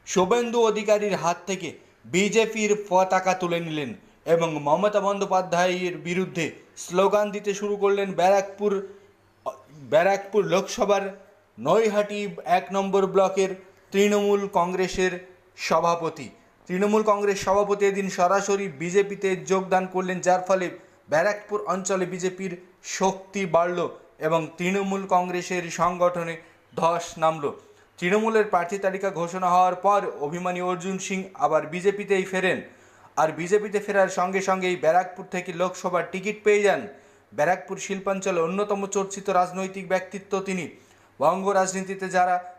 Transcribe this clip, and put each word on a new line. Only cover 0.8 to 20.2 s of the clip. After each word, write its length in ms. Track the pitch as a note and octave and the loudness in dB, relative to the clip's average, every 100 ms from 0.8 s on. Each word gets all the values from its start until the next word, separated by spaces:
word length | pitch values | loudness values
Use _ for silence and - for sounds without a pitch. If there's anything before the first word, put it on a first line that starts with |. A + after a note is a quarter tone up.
| G#3 G#3 G3+ F3 | 2 2 2 0
হাত 220 | D#3+ F3 - | -2 -2 -4
থেকে 220 | F#3 E3 - - _ A2+ | -6 -8 -12 -20 _ -4
বিজেপির 680 | E3+ G3+ G#3+ A3 A3 G#3+ G#3 - | 0 2 2 0 0 0 0 2
পতাকা 480 | F#3 F#3 F#3+ F#3 | 2 2 2 2
তুলে 260 | F#3 E3+ E3+ | 0 -2 -4
নিলেন 320 | E3 D3+ C3 G2+ - _ - | -4 -6 -6 -10 -16 _ 0
এবং 240 | E3+ E3 D3+ | 2 2 -2
মমতা 380 | C#3+ E3 G#3 G#3 | 0 2 2 2
বন্দ্যোপাধ্যায়ের 920 | F#3+ G3+ G3 F#3 F3+ E3+ F#3 F3+ F3+ D#3 | 0 0 0 0 0 2 2 0 -4 -6
বিরুদ্ধে 480 | D#3 F3 F3+ D#3 D3+ - - - | -4 -2 -2 -2 -4 -6 -18 -20
স্লোগান 480 | - F3 G3 G#3 G#3 | -4 0 2 2 0
দিতে 200 | G3+ G3+ | -4 -6
শুরু 220 | G3 G#3 G3+ | -4 -4 0
করলেন। 300 | G3+ G3+ G3 | 2 2 0
ব্যারাকপুর, 580 | E3 F3+ G3+ G3 - G#3 G3 G3 - - _ _ _ - - - D3+ C3 | 2 4 4 2 -4 -2 -2 -4 -14 -20 _ _ _ -12 -12 -16 -20 0
ব্যারাকপুর 520 | D3 F#3 G3 G3 G#3+ E3+ | 4 4 2 0 0 2
লোকসভার 580 | F3+ F#3+ - G3+ G3 G3 - - _ _ - | 2 0 -2 2 2 0 -8 -18 _ _ -6
নৈহাটি 640 | B2+ G3+ A3+ G3+ G#3 G#3 G3+ E3+ D#3 F3+ | 2 4 4 2 0 -4 -8 -8 0 0
এক 80 | F#3 | 0
নম্বর 300 | G3 G3 G3 F#3+ | -2 0 2 2
ব্লকের 440 | F3+ F#3+ F#3+ F#3+ F#3 - _ _ | 4 2 2 -2 -2 -14 _ _
তৃণমূল 520 | G3 G#3 G#3 G3+ G3+ G3 | 2 4 4 4 2 2
কংগ্রেসের 600 | F#3+ F3 F3+ F#3 - F#3 F3+ - - _ - | 0 0 0 -2 0 -2 -2 -10 -20 _ -12
সভাপতি, 680 | - E3 E3+ E3+ E3 D#3 A#2 - _ _ - | 0 2 2 0 -2 -8 -12 -16 _ _ -8
তৃণমূল 340 | F3+ G#3 G#3+ | -2 2 4
কংগ্রেস 340 | G#3+ G3+ G3+ G3 - | 4 2 2 0 2
সভাপতি 380 | G3 G3+ G3+ G3+ | 2 2 2 2
এদিন 220 | G3 F#3+ | 2 -2
সরাসরি 560 | F3+ F3+ G3 G3 G3 G3 C#3 | 0 2 2 2 -2 -2 -6
বিজেপিতে 480 | E3+ G3 G3 G3 F#3+ F3+ D3+ | 0 0 0 -2 -2 -2 0
যোগদান 380 | F#3+ F#3 F#3 F#3 | -2 2 0 0
করলেন, 300 | F#3 F#3 F3+ | -2 -4 -2